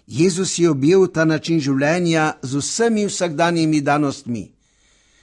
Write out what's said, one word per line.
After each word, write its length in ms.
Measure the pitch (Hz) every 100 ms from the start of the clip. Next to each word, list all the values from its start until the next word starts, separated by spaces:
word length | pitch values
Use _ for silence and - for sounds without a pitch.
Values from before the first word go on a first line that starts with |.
| -
Jezus 520 | 117 185 170 185 -
je 120 | 170
objel 360 | 139 143 190 180
ta 180 | 160
način 360 | 160 156 - 165
življenja 760 | 139 135 143 175 175 160 156 -
z 180 | 127 143
vsemi 440 | 135 - 233 214 202
vsakdanjimi 760 | - 180 147 170 170 160 151
danostmi, 640 | 143 143 143 127 - 117 90 _ _ _ _ _ _ _